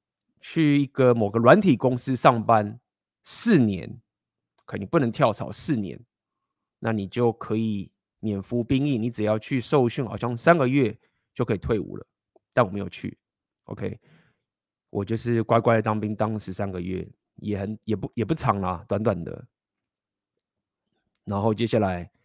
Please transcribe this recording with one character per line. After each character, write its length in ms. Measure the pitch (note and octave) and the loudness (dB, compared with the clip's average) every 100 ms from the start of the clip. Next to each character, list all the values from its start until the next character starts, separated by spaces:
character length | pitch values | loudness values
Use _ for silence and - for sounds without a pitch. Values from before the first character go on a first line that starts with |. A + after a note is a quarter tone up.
| _ _ _ _ | _ _ _ _
去 400 | - - D#3 C#3+ | -8 0 2 2
一 40 | C#3 | 0
个 260 | - B2+ | 2 4
某 160 | A#2+ G2+ | 4 2
个 100 | A2+ | 4
软 220 | A#2 F#3 | 6 6
体 160 | F#3+ B2 | 6 4
公 200 | B2+ B2 | 2 0
司 160 | - | -2
上 320 | B2+ D3+ A#2+ G#2+ | 2 4 4 4
班 320 | A2+ G#2 A#2 _ _ _ _ | 2 2 -6 _ _ _ _
四 340 | - - A3+ G3 | -4 -2 4 6
年， 320 | A2+ F#2+ A#1+ G#2 _ _ _ _ _ _ - | 4 0 -6 -14 _ _ _ _ _ _ -12
可 120 | G2+ | -10
你 80 | G2 | -2
不 140 | E3+ | 0
能 100 | B2 | 0
跳 220 | A2 C3+ | 2 0
槽 180 | G#2 - | 0 -6
四 240 | - - | -8 -4
年， 240 | C3 F#2+ B1+ - _ _ _ _ _ _ _ | -4 -4 -10 -18 _ _ _ _ _ _ _
那 120 | A2+ | -4
你 160 | A2 G2 | -4 -4
就 240 | A#2+ A#2+ | 0 0
可 240 | A2 - A2 | 0 -4 -2
以 340 | A2+ G#2 G2 _ _ _ | -2 -4 -8 _ _ _
免 240 | A2 G2 | -6 -6
服 180 | F#2+ A#2+ | -4 -4
兵 240 | A#2 C3+ C#3+ | 0 0 0
役， 120 | B2+ | -2
你 120 | A2+ | -2
只 140 | A#2 | -2
要 160 | G#2+ A2 | 0 0
去 220 | - C3+ | -2 -4
受 260 | - D3+ A#2+ | 0 2 2
训， 180 | - A#2+ | 0 -6
好 120 | G2+ | -6
像 180 | A#2+ A#2+ | -6 0
三 220 | D#3+ F3 | 4 4
个 100 | B2+ | 4
月 300 | C#3 A#2+ - _ _ _ | 2 0 -2 _ _ _
就 120 | - A#2+ | -6 -2
可 100 | G2+ | -2
以 20 | |
退 220 | - A2 | -2 -2
伍 160 | A#1 G1+ | -4 -10
了。 100 | - _ _ _ _ | -16 _ _ _ _
但 140 | - A2 | 0 0
我 40 | |
没 100 | G2+ | 0
有 100 | F#2+ | -8
去， 280 | - G2 - _ _ _ _ | -10 -12 -12 _ _ _ _
OK， 340 | - G#2 G2 F#2+ _ _ _ _ _ _ _ _ _ | -16 -10 -10 -10 _ _ _ _ _ _ _ _ _
我 160 | - G2+ | -8 -4
就 100 | A2 | -4
是 260 | A#2 A#2 | -2 0
乖 160 | A2 A#2 | 0 0
乖 140 | A#2 A2+ | 2 2
的 60 | |
当 160 | A2 G#2+ | 2 -2
兵， 160 | G#2 | -4
当 240 | G#2+ G#2+ A2 | -2 -2 -4
十 140 | G2+ | -8
三 180 | F#2 G2+ | -8 -6
个 120 | F#2 | -6
月， 260 | F2+ F#2 - - _ - | -6 -8 -10 -16 _ -12
也 240 | G#2 G2+ | -6 -6
很， 180 | G2 G#2+ | -6 -8
也 120 | - G#2 | -4 -4
不， 160 | C3 - | -4 -4
也 100 | G#2 | -4
不 80 | |
长 260 | D#3+ B2+ G2+ | -2 0 0
啦， 240 | F#2 F2+ - | -2 -4 -4
短 160 | G#2 | -2
短 200 | A2 F2+ | 0 -2
的。 240 | E2 G1+ - _ _ _ _ _ _ _ _ _ _ _ _ _ _ _ _ _ | -4 -12 -16 _ _ _ _ _ _ _ _ _ _ _ _ _ _ _ _ _
然 160 | - G2+ | -6 -2
后 140 | G#2+ | 0
接 140 | G#2 A2+ | 0 0
下 100 | A#2 | 2
来 320 | G2+ F2+ F2 _ | 0 -2 -8 _